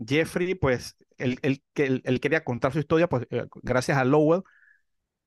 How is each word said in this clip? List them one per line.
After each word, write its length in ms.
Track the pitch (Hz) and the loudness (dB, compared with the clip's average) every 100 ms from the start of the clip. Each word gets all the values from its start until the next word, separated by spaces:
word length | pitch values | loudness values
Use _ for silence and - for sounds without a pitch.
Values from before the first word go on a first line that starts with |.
| 113 | -2
Jeffrey, 500 | 147 160 180 180 190 | 0 0 -2 -4 -2
pues, 420 | 139 120 - - _ - | 0 -2 -4 -20 _ -6
él, 220 | 131 123 | -4 -2
él, 220 | 143 135 _ | -2 -2 _
que 120 | - 135 | -2 0
él, 160 | 131 - | 0 0
él 140 | 127 | 0
quería 240 | 139 156 | 0 -2
contar 300 | - 117 135 | -2 -2 -2
su 60 | 156 | -2
historia, 280 | 143 160 170 | 0 2 2
pues, 180 | 127 123 | 0 -4
eh, 140 | 120 101 - | -6 -6 -10
gracias 340 | - 123 127 143 | -2 -2 2 2
a 60 | |
Lowell, 380 | 127 151 151 175 - _ _ _ _ _ _ _ | 4 4 4 2 -2 _ _ _ _ _ _ _